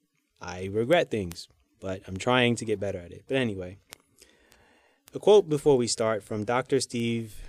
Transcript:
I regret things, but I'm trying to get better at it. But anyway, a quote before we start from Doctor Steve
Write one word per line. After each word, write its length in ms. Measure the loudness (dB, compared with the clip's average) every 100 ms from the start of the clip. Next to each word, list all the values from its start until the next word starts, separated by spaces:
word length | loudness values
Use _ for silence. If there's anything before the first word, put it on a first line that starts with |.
| _ _ _ _
I 300 | -12 -8 -4
regret 400 | -2 2 2 2
things, 380 | -2 -4 -8 -16 _ _ _
but 220 | -10 -10 -10
I'm 120 | -6
trying 380 | 2 4 4 2
to 100 | -2
get 120 | -2
better 200 | -2 -6
at 120 | -10
it. 140 | -16 -4
But 120 | -2
anyway, 400 | -2 -4 -10 -14 _ -20 _ _ -20 _ _ _ _ _ _ _ _
a 60 | 0
quote 280 | 6 6 6
before 280 | 2 4 4
we 100 | 2
start 380 | 0 0 -2
from 180 | -4 -4
Doctor 380 | -2 -2 0 0
Steve 560 | 0 -2 -2 -2 -6 -12